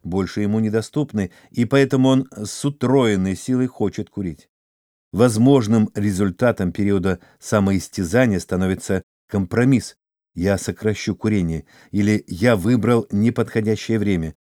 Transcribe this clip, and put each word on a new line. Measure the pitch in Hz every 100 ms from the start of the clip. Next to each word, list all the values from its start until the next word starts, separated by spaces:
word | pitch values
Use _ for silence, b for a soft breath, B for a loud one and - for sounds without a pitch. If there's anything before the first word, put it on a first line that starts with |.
больше | - 92 92 -
ему | 104 110
недоступны, | 110 110 107 147 143 107 95 b b
и | -
поэтому | 120 139 135 135 131
он | 131 131
с | - 104 -
утроенной | 143 143 131 139 117 98 95 92
силой | - 127 127
хочет | - 101 98 101
курить. | - 92 76 _ _ _ _ _ _ _
Возможным | 87 123 107 127 139 104 113 107
результатом | - 104 92 101 90 123 113 92
периода | 82 101 98 92 90 b b
самоистязания | - 107 98 98 - - 87 113 127 95
становится | - 92 92 92 - 95 - _ _
компромисс: | 104 92 110 123 131 - - _ _ _
«Я | - 92 98
сокращу | - 90 107 104 -
курение», | 95 110 107 85 80 - b b
или | 101 104 104 -
«Я | 85 120 110
выбрал | 92 120 104 120 -
неподходящее | 101 113 120 113 117 107 110 - 113
время», | 104 90 80 -